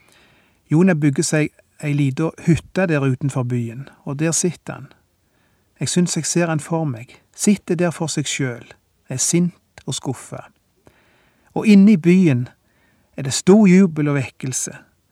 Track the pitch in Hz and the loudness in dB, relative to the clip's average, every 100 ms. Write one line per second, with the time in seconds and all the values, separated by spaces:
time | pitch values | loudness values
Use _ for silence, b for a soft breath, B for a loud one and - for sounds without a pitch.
0 | b b b b b b b 151 190 165 | b b b b b b b 2 4 2
1 | 147 139 - 156 151 - _ _ 151 143 | 0 0 -2 -2 -2 -6 _ _ -6 -2
2 | 139 135 160 - - 156 - - 113 151 | -2 -2 -6 -6 0 0 0 -4 -2 0
3 | 135 127 143 135 123 123 117 117 139 _ | 0 -2 -4 -4 -4 -4 -6 -10 -18 _
4 | - 143 160 156 180 - - - 139 _ | -12 -6 -4 -2 -4 -6 -14 -16 -16 _
5 | _ _ _ _ _ _ _ _ 143 - | _ _ _ _ _ _ _ _ -4 0
6 | 175 - 143 170 170 160 - 165 160 117 | 0 -2 -4 -2 -2 -4 -4 -6 -4 -8
7 | 120 - _ - - 196 - 170 175 151 | -14 -20 _ -4 0 0 -2 -2 -2 -2
8 | 160 - 143 - 135 120 - - _ _ | -6 -6 -6 -6 -6 -8 -16 -20 _ _
9 | _ 127 - 170 175 - _ - - 139 | _ -6 -2 0 0 -4 _ -20 -12 -10
10 | 151 123 - 131 - _ _ _ b b | -8 -10 -12 -18 -18 _ _ _ b b
11 | b b b b b - 208 202 196 208 | b b b b b -4 4 6 8 6
12 | 165 180 180 123 123 _ _ _ _ _ | 4 4 4 2 -4 _ _ _ _ _
13 | _ - 139 - - 202 208 180 196 151 | _ -12 -8 -4 4 6 8 6 4 2
14 | 147 143 123 _ 131 127 - - _ _ | -2 -2 -4 _ -10 -8 -10 -14 _ _
15 | _ | _